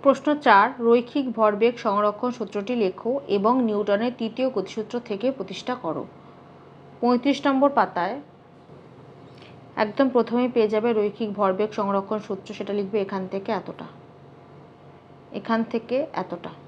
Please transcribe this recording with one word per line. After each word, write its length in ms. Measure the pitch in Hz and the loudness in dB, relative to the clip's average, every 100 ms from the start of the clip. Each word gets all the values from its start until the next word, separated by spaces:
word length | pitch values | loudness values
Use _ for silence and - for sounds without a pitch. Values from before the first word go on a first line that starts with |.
প্রশ্ন 240 | 277 269 302 294 277 | 4 4 0 2 6
চার, 200 | 202 226 262 233 | 8 6 2 4
রৈখিক 380 | 240 240 294 254 226 | 4 4 -4 -4 2
ভরবেগ 360 | 214 208 233 233 | 2 4 2 2
সংরক্ষণ 460 | 220 202 208 208 247 240 | 0 2 2 0 -4 -4
সূত্রটি 360 | 202 208 202 247 | -6 -6 -4 0
লেখো 280 | 196 - 233 269 - 202 | 0 0 -4 -4 -2 2
এবং 140 | 208 262 233 | 4 4 2
নিউটনের 440 | 208 208 202 240 247 | 0 0 0 0 -4
তৃতীয় 280 | 226 226 262 233 | -6 -2 -2 -2
গতিসূত্র 380 | 190 - 214 240 - | -6 -8 -6 -8 -6
থেকে 180 | 196 240 269 | -2 -2 -4
প্রতিষ্ঠা 360 | 180 185 - 247 | -10 -8 -8 -6
করো। 180 | 170 139 - - - - - - - - - - | -6 -6 -8 -16 -20 -20 -20 -20 -20 -20 -20 -2
পঁয়ত্রিশ 380 | 240 247 240 - 285 | 2 4 2 2 2
নম্বর 240 | 269 277 277 | 4 4 4
পাতায় 380 | 190 175 180 269 - - - - - - - - - - - - - - - - | 2 0 -4 -4 -12 -20 -20 -20 -20 -20 -20 -20 -20 -20 -20 -20 -20 -20 -14 -4
একদম 240 | 214 208 269 | -2 2 2
প্রথমেই 360 | 247 226 233 247 | 2 2 0 0
পেয়ে 180 | 247 214 | 2 2
যাবে 140 | 214 233 | 2 2
রৈখিক 380 | 214 208 202 220 202 | 2 0 -2 -6 0
ভরবেগ 320 | 196 185 214 214 | 0 2 -2 -2
সংরক্ষণ 400 | 202 196 196 214 - | 0 -2 -2 -6 -4
সূত্র, 220 | 196 - 208 | -10 -10 -10
সেটা 140 | 196 202 | -6 -4
লিখবে 200 | 190 208 196 | -2 -2 -2
এখান 160 | 196 185 | -4 -6
থেকে 180 | 196 196 202 | -6 -4 -6
এতটা, 260 | - - 160 - - - - - - - - - - - - - - 202 | -6 -14 -16 -18 -20 -20 -20 -20 -20 -20 -20 -20 -20 -20 -20 -20 -12 -10
এখান 220 | - 226 226 | -2 -2 0
থেকে 240 | 233 226 254 311 - | -4 -2 -4 -2 -6
এতটা। 300 | 185 175 175 147 | -8 -10 -12 -16